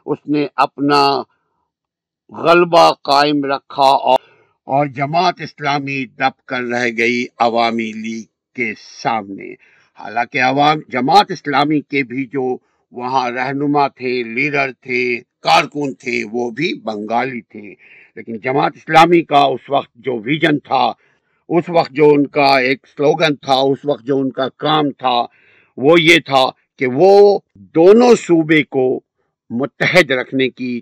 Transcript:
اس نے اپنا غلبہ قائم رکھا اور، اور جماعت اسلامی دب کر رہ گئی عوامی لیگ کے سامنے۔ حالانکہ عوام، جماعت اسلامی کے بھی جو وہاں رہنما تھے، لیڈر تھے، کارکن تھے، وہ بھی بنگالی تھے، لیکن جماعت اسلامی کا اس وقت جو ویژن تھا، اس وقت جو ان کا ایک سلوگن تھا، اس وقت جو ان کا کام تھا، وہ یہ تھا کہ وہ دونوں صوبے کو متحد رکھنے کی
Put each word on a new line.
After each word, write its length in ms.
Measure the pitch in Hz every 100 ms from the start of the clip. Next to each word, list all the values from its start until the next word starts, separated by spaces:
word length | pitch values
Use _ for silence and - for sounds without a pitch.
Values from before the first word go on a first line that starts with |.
| 143
اس 120 | 147 143
نے 200 | 147 147 -
اپنا 440 | 143 - 143 147 139 135 117 _ _ _ _ _ _ _ _ _ _
غلبہ 580 | 110 143 175 175 165 160 -
قائم 420 | - 139 147 147
رکھا 460 | 139 135 - - 135 135
اور، 140 | 127 127 _ _ _ _ -
اور 180 | 135 147
جماعت 540 | 127 143 165 180 170
اسلامی 640 | 156 - 147 143 139 135 120 -
دب 180 | 135 - -
کر 160 | 127
رہ 260 | 120 120 123 113
گئی 260 | 117 123 123 -
عوامی 520 | 120 117 117 113 110
لیگ 320 | 110 113 113 107 _ _ -
کے 160 | 113 101 - -
سامنے۔ 500 | 139 113 98 98 92 98 _ _ _ -
حالانکہ 440 | - 110 120 135
عوام، 360 | 127 139 147 156 -
جماعت 420 | 127 131 196 196
اسلامی 500 | 165 143 135 147 151
کے 220 | - 143
بھی 240 | 123 123 127
جو 240 | 139 127 123 _ _ _
وہاں 380 | 123 123 131 123
رہنما 560 | 120 127 139 147 143 139
تھے، 240 | - 123 123
لیڈر 480 | 113 113 147 139 135
تھے، 300 | 120 127 123 123 120 - _
کارکن 520 | 160 165 147 147 143
تھے، 280 | - 127 120 110
وہ 180 | 120 123
بھی 220 | 117 147 104
بنگالی 600 | 107 107 107 117 131 120
تھے، 280 | - 107 104 - _ - _ -
لیکن 220 | 113 107
جماعت 340 | 127 139 165 143
اسلامی 460 | - 160 170 175
کا 180 | 147 147 139
اس 240 | 127 -
وقت 200 | 135 123
جو 220 | 123 127 120
ویژن 340 | 104 156 160 147
تھا، 260 | - 131 120 - _ _ _ _ -
اس 140 | 165 160
وقت 240 | 165 151
جو 160 | 135 151
ان 180 | 147 139
کا 220 | 151 139 139
ایک 280 | 127 139 _
سلوگن 500 | - 143 160 160 139
تھا، 180 | 139
اس 300 | 131 139 135
وقت 200 | 143 123 113
جو 120 | 139
ان 120 | 135
کا 180 | 123 131
کام 420 | - 151 156 147
تھا، 260 | - 127 120 117 _ _ _ _ -
وہ 220 | 135 170
یہ 180 | 160 170
تھا 200 | 135 135 131 - _ -
کہ 80 | 131
وہ 520 | 127 185 202 202 196 - - 95
دونوں 400 | 156 175 220 247
صوبے 480 | 220 - 170 156 156
کو 240 | - 139 127 123 - _ _ _ -
متحد 600 | 117 135 - 175 185 147
رکھنے 380 | 131 120 135 131
کی 300 | - 127 120